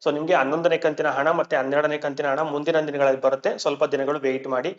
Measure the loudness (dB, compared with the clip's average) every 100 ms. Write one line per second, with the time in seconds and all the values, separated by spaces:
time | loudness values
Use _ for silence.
0 | -2 -2 2 2 2 2 2 2 0 0
1 | -2 0 2 0 0 0 0 0 0 -2
2 | -4 -2 -2 0 -2 -2 0 0 0 2
3 | 2 2 2 0 -2 -2 -2 0 0 0
4 | -2 -2 -2 -2 -2 -4 -4